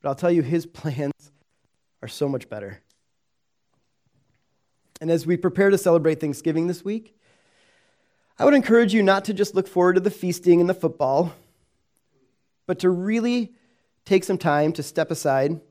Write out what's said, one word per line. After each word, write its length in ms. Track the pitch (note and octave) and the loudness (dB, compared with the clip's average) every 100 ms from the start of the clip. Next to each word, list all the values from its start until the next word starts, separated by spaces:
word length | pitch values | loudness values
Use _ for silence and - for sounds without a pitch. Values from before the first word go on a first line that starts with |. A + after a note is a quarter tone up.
but 80 | C#3+ | -8
I'll 60 | C3+ | -4
tell 160 | F3+ | 0
you, 100 | F3 | 0
his 240 | C3 E3+ E3 | 0 -4 -6
plans 640 | - D#3+ C3 C#3+ - _ _ _ _ _ _ _ _ | -10 -8 -6 -6 -8 _ _ _ _ _ _ _ _
are 60 | A2+ | -18
so 200 | - C#3+ | -6 -4
much 220 | C3 - | -4 -10
better. 320 | G#2+ G2+ G2 _ _ _ _ _ _ _ _ _ _ _ _ _ _ _ _ _ _ _ _ _ - | -14 -14 -16 _ _ _ _ _ _ _ _ _ _ _ _ _ _ _ _ _ _ _ _ _ -10
And 120 | D#3 | -2
as 160 | E3 E3 | 0 2
we 100 | F3 | 2
prepare 320 | F3+ - G3 | 0 2 2
to 80 | G3 | 4
celebrate 420 | F#3+ E3+ D#3+ D#3 | 4 2 2 -2
Thanksgiving 460 | D3+ C#3 - D#3+ E3+ | -4 -4 -4 -2 -2
this 180 | F3 | -4
week, 320 | F#3+ A3 A3 _ _ _ _ _ _ _ _ _ _ _ _ _ | -8 -10 -12 _ _ _ _ _ _ _ _ _ _ _ _ _
I 60 | C#4 | 4
would 100 | C#4+ | 4
encourage 380 | - A#3 A3+ | 4 4 4
you 100 | A3 | 2
not 220 | G3 G3 G3+ | 2 2 -2
to 80 | |
just 200 | G3 G3+ | -4 -2
look 140 | F#3+ F#3+ | -2 -4
forward 260 | - F3+ | 2 2
to 60 | F#3 | 2
the 100 | F#3 | 0
feasting 500 | F#3 F3+ F3 F3+ F3 | -4 -6 -2 2 4
and 100 | F3 | 4
the 40 | |
football, 600 | F3+ E3 E3 C3+ C#3 F3 - _ _ _ _ _ _ _ _ _ _ _ _ - | 0 -4 -4 -2 0 -2 -6 _ _ _ _ _ _ _ _ _ _ _ _ -10
but 140 | F3+ | -2
to 100 | F3+ | 0
really 640 | F3+ F#3+ A3+ A#3 B3 A3+ _ _ _ _ _ - | 0 -2 -2 -2 -2 -6 _ _ _ _ _ 0
take 180 | G3 | 0
some 140 | - F#3 | 0 -2
time 360 | F3 D3 D3+ | 0 0 0
to 80 | D#3 | -2
step 280 | C#3+ - D#3 | -6 -4 -4
aside 480 | D#3 D3+ C3+ C#3+ E3 _ | -4 -2 0 0 -4 _